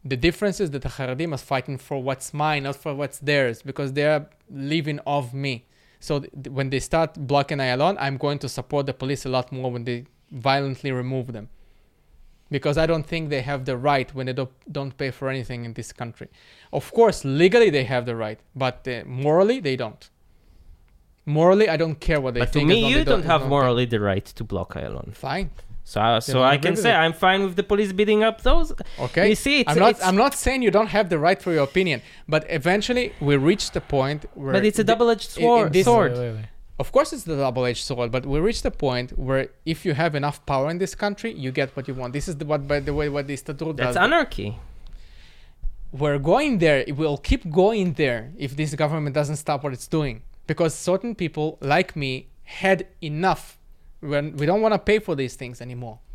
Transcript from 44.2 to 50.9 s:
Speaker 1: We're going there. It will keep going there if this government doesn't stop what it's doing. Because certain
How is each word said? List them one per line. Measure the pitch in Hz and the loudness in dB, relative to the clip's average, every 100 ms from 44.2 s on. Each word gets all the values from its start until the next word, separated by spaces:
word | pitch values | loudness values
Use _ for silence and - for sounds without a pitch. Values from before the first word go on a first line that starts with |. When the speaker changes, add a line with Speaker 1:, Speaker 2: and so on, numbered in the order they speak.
| 285 - 101 110 - - - - - - - - - - - - - | 0 -4 -8 -8 -14 -18 -16 -16 -18 -20 -20 -20 -20 -6 -6 -6 -12
Speaker 1:
We're | 131 147 143 | -2 0 2
going | 139 214 302 220 | 4 4 4 2
there. | 156 139 - | 4 4 0
It | 143 | -2
will | 156 143 | -2 -2
keep | - 269 170 | 0 0 2
going | 156 185 226 180 | 4 4 4 -2
there | 147 143 120 117 202 | 0 0 0 -6 -8
if | 139 135 | -8 -4
this | 151 147 | -4 0
government | 151 160 147 139 | 0 0 -2 -2
doesn't | 143 151 | -2 -4
stop | - 143 | -4 -4
what | 143 | -4
it's | 127 - | -8 -4
doing. | 160 147 117 - - - | -2 -2 -6 -14 -20 -6
Because | 151 165 - | 0 0 0
certain | - | 0